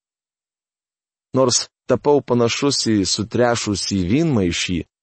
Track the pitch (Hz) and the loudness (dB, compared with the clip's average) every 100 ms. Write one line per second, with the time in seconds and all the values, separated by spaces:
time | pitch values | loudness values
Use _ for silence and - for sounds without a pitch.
0 | _ _ _ _ _ _ _ _ _ _ | _ _ _ _ _ _ _ _ _ _
1 | _ _ _ 127 131 - - _ - 123 | _ _ _ 0 2 0 -4 _ -4 0
2 | 147 147 - 120 117 - 143 131 113 107 | 2 2 2 0 0 0 -2 0 0 0
3 | 90 - 101 110 120 117 - 98 - 98 | 0 -2 -4 0 0 0 -2 -4 -2 -2
4 | 87 131 165 117 90 82 - 87 - _ | 0 0 0 0 0 -2 -4 -6 -8 _